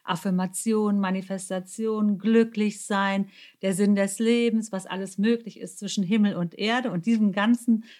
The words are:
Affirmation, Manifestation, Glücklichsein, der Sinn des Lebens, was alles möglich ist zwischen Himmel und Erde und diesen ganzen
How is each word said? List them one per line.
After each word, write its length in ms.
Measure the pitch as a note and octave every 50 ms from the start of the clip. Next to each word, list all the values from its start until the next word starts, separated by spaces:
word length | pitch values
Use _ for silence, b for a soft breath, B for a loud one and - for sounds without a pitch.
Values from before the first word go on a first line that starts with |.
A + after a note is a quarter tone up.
| B
Affirmation, 960 | - F#3 E3+ - G3 F#3 F#3 F#3 F#3 - - - A3+ A3 G#3+ G#3+ G#3 G3+ G3+
Manifestation, 1160 | G3 F#3 F#3 F#3+ F#3 - F#3+ F#3+ F#3+ - F#3 F#3 F#3 - - - A3 A3 A3 G#3+ G#3+ G#3 G3+
Glücklichsein, 1120 | F3 F#3+ A3 A3+ A3+ A3+ A3+ - G#3 G#3+ G#3 G#3 - - - G#3 G3 G3 G3 G3 G3 G3 G3 B B B B B _
der 120 | - F#3+ F#3+
Sinn 220 | F3+ G#3 G3 G#3
des 240 | G3 G3 G3 G3+ -
Lebens, 520 | A3+ A3+ A#3+ A#3 A#3 A#3 A3+ A3+ G#3+ -
was 140 | - F#3+ F#3
alles 320 | - F3+ F#3+ G3 F#3 -
möglich 420 | - G3+ A3+ A#3 A#3 A#3 G3+ - -
ist 200 | - E3+ - -
zwischen 260 | G#3 F#3 - G#3+ F#3+
Himmel 320 | E3+ A3 A3 G#3 G3+ F3+
und 200 | F3 F3 E3+ -
Erde 340 | - - G#3+ A#3 B3+ B3 A3+
und 140 | E3+ F3 E3
diesen 280 | A#3 A#3 A3 G#3+ G#3 F3+
ganzen 500 | G3+ G3+ A3+ A#3+ A#3+ - - A3+ G#3+ B B B